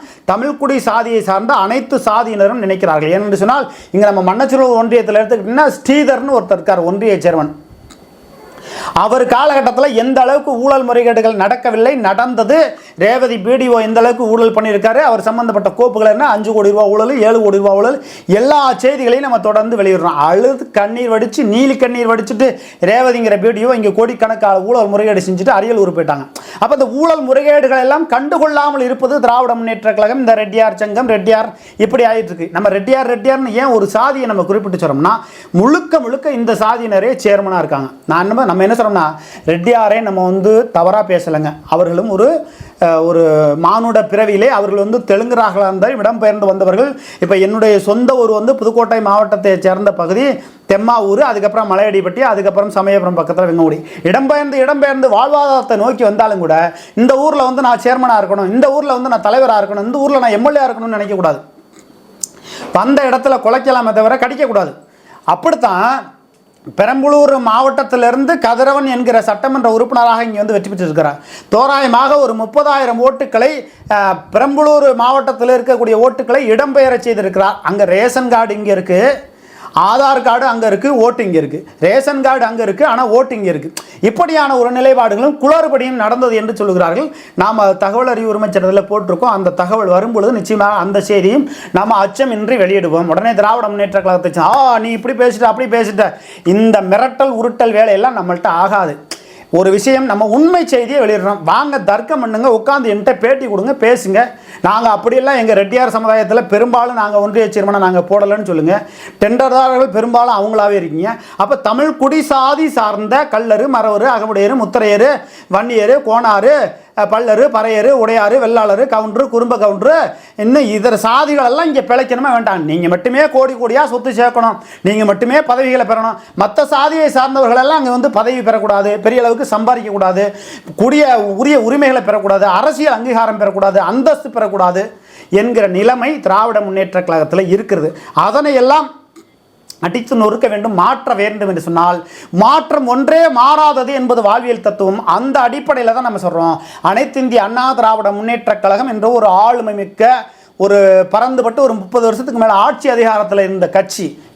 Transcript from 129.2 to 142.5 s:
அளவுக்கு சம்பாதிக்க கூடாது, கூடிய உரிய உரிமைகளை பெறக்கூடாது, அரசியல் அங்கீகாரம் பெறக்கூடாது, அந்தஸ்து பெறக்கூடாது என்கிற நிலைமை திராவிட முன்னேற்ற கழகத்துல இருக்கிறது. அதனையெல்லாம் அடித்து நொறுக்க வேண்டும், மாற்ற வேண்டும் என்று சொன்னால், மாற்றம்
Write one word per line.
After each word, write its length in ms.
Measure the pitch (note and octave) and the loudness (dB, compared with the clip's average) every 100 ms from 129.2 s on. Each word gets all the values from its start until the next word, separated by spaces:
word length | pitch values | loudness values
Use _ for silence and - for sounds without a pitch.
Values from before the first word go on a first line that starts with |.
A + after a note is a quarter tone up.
அளவுக்கு 240 | A#3 A#3 | 0 0
சம்பாதிக்க 460 | - G#3+ A3 A#3+ G#3+ | -2 -2 0 -2 -2
கூடாது, 460 | G3+ F#3+ F#3 G3+ G3+ - - - D#3+ | -2 0 0 -2 -4 -18 -20 -10 -2
கூடிய 420 | A#3 D4+ C#4+ A#3+ | 2 2 4 2
உரிய 420 | G#3 F#3+ C4+ D4 | 0 -2 2 2
உரிமைகளை 420 | A3 C#4 C#4 C4 | 2 2 2 0
பெறக்கூடாது, 400 | F#3+ G#3+ G3 G3 | 0 0 2 2
அரசியல் 500 | G3+ F#3 C#4+ C4 D4+ | 2 2 0 0 0
அங்கீகாரம் 480 | A3+ B3 A3+ A3+ G#3+ | 0 -2 0 0 0
பெறக்கூடாது, 360 | G3+ F#3+ G3 F#3+ | -2 0 0 2
அந்தஸ்து 520 | F3 A#3+ D#4 D4 C4+ | 0 0 0 0 -4
பெறக்கூடாது 640 | A#3 G#3+ F#3+ F3+ F3+ A3 - _ - - | -4 -4 0 0 -2 -6 -10 _ -20 -2
என்கிற 360 | G3 A#3 A#3 G3+ | 0 2 0 0
நிலைமை 540 | F#3 A3 B3 B3 D4+ | 2 0 0 -2 -2
திராவிட 400 | F#3+ G3 A#3 G#3+ | 0 0 0 -2
முன்னேற்ற 400 | G3+ F#3+ F3+ F#3 | -2 -4 -4 -4
கழகத்துல 480 | F3+ D#3+ D3+ F3+ F#3 | -2 -2 0 -2 0
இருக்கிறது. 480 | G3 G#3+ F#3 D#3 - - | 0 0 -2 -4 -6 -8
அதனையெல்லாம் 880 | - F#3 C#4 D4 C4 B3+ D4+ C#4+ - _ _ _ _ _ _ - - | -2 0 0 0 2 2 2 0 -10 _ _ _ _ _ _ -20 -10
அடித்து 360 | F3 A#3+ A#3 B3 | -6 -6 -4 0
நொறுக்க 320 | G#3+ G#3+ A#3+ | 0 0 -2
வேண்டும், 260 | G3+ A3 | -2 -4
மாற்ற 400 | F#3+ G3 B3+ - | 0 0 0 -2
வேண்டும் 340 | G#3 G#3 G#3 G3+ | -2 -2 -2 -4
என்று 120 | F3 | -4
சொன்னால், 460 | E3 E3+ F3 F3 - - - | -4 0 0 0 -6 -20 -6
மாற்றம் 560 | E3+ A3 | 2 2